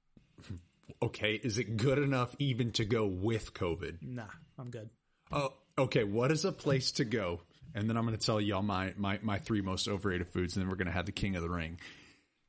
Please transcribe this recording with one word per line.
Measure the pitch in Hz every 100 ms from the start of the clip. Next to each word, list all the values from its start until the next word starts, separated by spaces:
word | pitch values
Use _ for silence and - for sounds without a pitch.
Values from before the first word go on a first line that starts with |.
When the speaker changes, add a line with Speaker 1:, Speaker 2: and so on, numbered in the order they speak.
| _ - _ - - 90 - _ - -
Speaker 1:
Okay, | 113 - 107
is | 107 127 101
it | 107 110
good | 135 135
enough | 139 131 127 -
even | 139 120 117
to | 110 107
go | 117 104
with | 90 104 113 -
covid? | - 90 82 76 85
Speaker 2:
Nah, | 131 123 104 - - -
I'm | 120
good. | 117 107 _ _ _ -
Speaker 1:
Oh, | - - - _ -
okay, | 131 139 104
what | 107 127
is | 156 190
a |
place | - 147 135 -
to | - 120
go? | 113 90 - - - - 104
And | 110
then | 117
I'm | 113
gonna | 110
tell | - 107
y'all | 104 95
my, | 101 92 95 90
my, | 98 101
my | 110 98
three | - 107
most | 95 92 -
overrated | 101 101 90 87
foods, | 92 90 98
and |
then | 92
we're | 90
gonna | 87
have | 87 87
the |
King | - 104 90
of |
the | 85
Ring. | 87 80 87 - - - - _ _